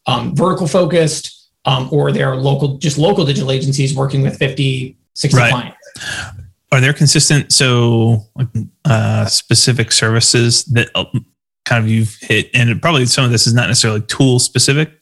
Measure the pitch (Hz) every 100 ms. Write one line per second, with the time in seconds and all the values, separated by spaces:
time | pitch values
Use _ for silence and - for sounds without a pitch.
0 | - 120 117 139 175 - 175 190 175 170
1 | 156 - - - _ _ - 131 127 147
2 | 143 143 139 131 139 139 147 135 160 143
3 | 165 196 143 139 135 135 139 135 131 135
4 | 135 139 135 - 135 - 135 131 131 -
5 | _ - 143 131 120 123 120 - - -
6 | - - - - - _ - 135 127 147
7 | 147 160 - 147 - - 135 123 117 117
8 | 113 113 - - 127 113 104 _ 151 110
9 | 110 110 104 - - 117 - 120 113 -
10 | 113 113 - 123 117 117 - 120 - -
11 | - 131 - _ _ _ - 120 110 110
12 | 110 - - 107 - 123 120 113 165 151
13 | 123 - 123 117 104 120 101 120 117 107
14 | 104 - 135 127 - 127 - 139 156 _